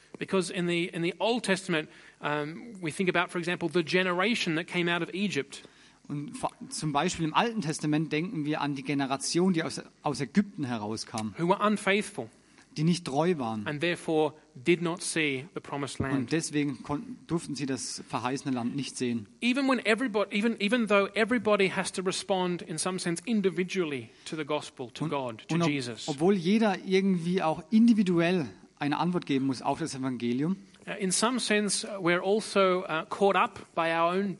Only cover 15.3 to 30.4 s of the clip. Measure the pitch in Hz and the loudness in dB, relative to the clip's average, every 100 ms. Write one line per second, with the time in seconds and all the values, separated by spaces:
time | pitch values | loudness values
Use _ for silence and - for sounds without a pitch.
15.3 | 131 156 - - 139 139 - 135 139 120 | -2 -6 -12 -8 -6 -6 -4 -2 0 0
16.3 | 156 - 147 147 120 - 143 - - - | -2 0 -2 -2 -4 -6 -6 -6 -14 -4
17.3 | 165 - 135 135 135 - - - 127 123 | -4 -4 -6 -4 -4 -6 -10 -8 -6 -4
18.3 | 135 143 127 120 139 131 - 127 117 104 | -4 -4 -2 -2 -4 -6 -4 -2 -2 -6
19.3 | - 233 254 269 254 202 220 262 202 196 | -4 0 0 2 0 2 0 0 0 0
20.3 | 208 233 220 196 247 208 202 196 202 214 | 0 0 0 0 2 4 4 2 0 2
21.3 | 247 214 208 190 196 180 - 185 175 - | 2 2 2 2 0 -4 -4 -4 -4 -2
22.3 | 185 180 170 - 156 185 185 180 170 254 | 0 0 -2 -6 -4 -4 -2 -2 -4 0
23.3 | 220 190 165 185 190 160 135 113 - - | 2 2 0 -2 -2 -2 -4 -8 -16 -10
24.3 | 160 147 151 - - 120 - 151 143 127 | -8 -2 -2 -4 -12 -12 -6 -4 -2 -4
25.3 | 113 - 160 170 143 123 110 - 139 175 | -8 -2 2 2 2 -4 -6 -6 2 4
26.3 | 202 165 220 220 190 196 185 196 180 165 | 4 4 4 4 2 2 2 4 2 2
27.3 | 185 160 156 - 220 233 214 185 170 170 | 2 2 -2 2 6 8 8 6 4 4
28.3 | 185 120 - - - 147 147 170 175 - | 2 0 -8 -20 -4 -2 0 0 0 0
29.3 | 135 135 123 - 135 151 135 131 120 120 | 0 2 0 -2 -2 -4 -4 -4 -2 0
30.3 | 123 | 0